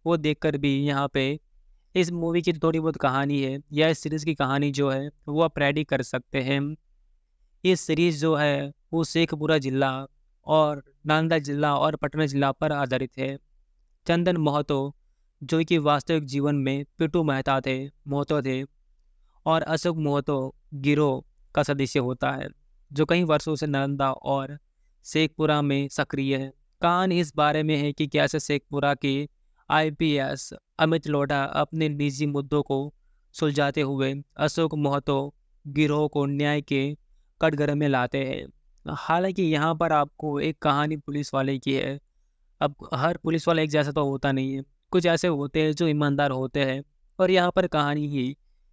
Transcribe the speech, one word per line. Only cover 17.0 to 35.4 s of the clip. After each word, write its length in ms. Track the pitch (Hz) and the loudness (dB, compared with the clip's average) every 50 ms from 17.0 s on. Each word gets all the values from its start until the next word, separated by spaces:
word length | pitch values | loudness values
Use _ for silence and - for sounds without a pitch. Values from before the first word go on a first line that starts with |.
| 160 156 147 175 160 | -2 0 0 0 2
मेहता 360 | 147 135 135 131 143 135 135 | 2 0 0 0 0 0 0
थे, 260 | 123 135 131 131 139 | 0 -2 -4 -4 -6
महतो 540 | 139 - _ - 143 139 143 143 - 151 147 131 | -10 -14 _ -10 -4 -2 -2 -2 0 0 0 0
थे 200 | 135 131 131 135 - _ _ _ _ _ _ _ _ _ _ _ _ _ _ - | 0 -2 -4 -6 -8 _ _ _ _ _ _ _ _ _ _ _ _ _ _ -2
और 160 | - 160 160 - | 0 0 0 0
अशोक 320 | 147 160 151 - 175 165 160 | 0 -2 0 0 0 -2 0
महतो 560 | 151 143 143 143 135 - 143 135 131 135 - _ _ - 147 | 0 0 0 0 0 0 -2 -2 -2 -6 -8 _ _ -16 -10
गिरोह 480 | 139 135 143 147 147 151 143 131 131 - _ _ _ _ _ - | -4 0 2 2 4 4 2 0 -2 -6 _ _ _ _ _ -2
का 80 | 151 143 | 0 0
सदस्य 360 | - 143 139 135 127 - 143 | 0 0 -2 -2 0 0 0
होता 300 | 123 123 127 - 139 135 135 | 0 -2 -2 -2 -4 -4 -4
है 160 | 135 - - - _ _ _ _ _ _ - | -4 -8 -12 -14 _ _ _ _ _ _ -8
जो 160 | 139 143 156 | -2 0 0
कई 160 | - 170 175 180 | 2 2 2 2
वर्षों 300 | 156 151 147 - 160 156 | 2 2 0 0 -2 -4
से 100 | 139 156 | -2 -2
नालंदा 440 | 147 139 139 139 139 143 139 139 135 135 | -2 0 0 0 0 -2 0 0 -2 -2
और 440 | - - 139 139 135 135 135 143 147 _ _ _ _ _ _ _ _ - | -4 -4 -4 -4 -4 -4 -6 -12 -16 _ _ _ _ _ _ _ _ -12
शेखपुरा 540 | - - 156 160 151 - - 156 151 151 147 147 | -4 0 0 0 0 0 0 0 2 2 2 2
में 260 | 143 139 139 139 135 | 0 0 0 -2 -4
सक्रिय 460 | - - 139 - - 139 135 135 139 | -2 -4 -4 -2 -2 -2 -2 0 0
है। 160 | 131 135 135 - _ _ _ _ - - | -2 -4 -6 -12 _ _ _ _ -2 0
कहानी 360 | 170 175 180 185 190 170 175 | 2 2 2 2 2 2 0
इस 120 | 170 147 - | 0 -2 0
बारे 260 | 151 147 151 151 156 156 | 0 2 2 2 2 2
में 140 | 156 156 | 2 2
है 160 | 143 147 147 143 | 0 0 -2 -2
कि 140 | - 156 143 | -2 -4 0
कैसे 320 | - 151 147 139 - 151 | 2 2 2 2 0 -2
शेखपुरा 540 | - - 147 139 - - 147 143 143 143 143 | -2 -2 -2 -4 -4 -4 -4 0 0 0 0
के 320 | - - 139 135 139 147 - _ _ _ _ _ _ _ - | 0 0 -2 -2 -2 -4 -6 _ _ _ _ _ _ _ 0
आईपीएस 800 | - 156 156 156 147 - 170 156 147 139 135 135 139 135 - - - - _ _ _ - | 2 2 2 0 0 0 0 2 2 2 0 -2 -4 -8 -10 -14 -16 -18 _ _ _ 0
अमित 280 | 160 160 165 165 - | 2 2 2 2 0
लोढ़ा 360 | 151 147 143 143 143 147 139 139 | 0 0 0 2 2 0 0 0
अपने 440 | 147 - 143 151 - - 160 160 151 | 0 0 -2 -2 -2 -2 -2 -2 -2
निजी 380 | 147 143 147 143 135 135 151 147 | 0 0 -2 -2 -2 -2 -2 -2
मुद्दों 340 | 143 143 143 131 147 147 139 | -2 -2 -2 -2 0 -2 0
को 160 | - 139 135 139 147 - _ _ _ _ _ _ _ - | 0 -2 -2 -2 -4 -10 _ _ _ _ _ _ _ -6
सुलझाते 460 | - 160 151 143 151 143 143 135 156 143 | -2 -2 0 2 2 0 0 2 0 -2
हुए 300 | 135 139 135 135 135 139 143 - _ _ - | 0 0 -2 -2 -2 -4 -6 -10 _ _ -2
अशोक 360 | 151 156 - 170 165 151 160 | -2 -2 0 0 0 0 0
महतो 580 | 151 143 139 143 143 - - 139 135 139 143 - _ | 0 0 0 0 -2 -2 0 -2 -2 -2 -4 -8 _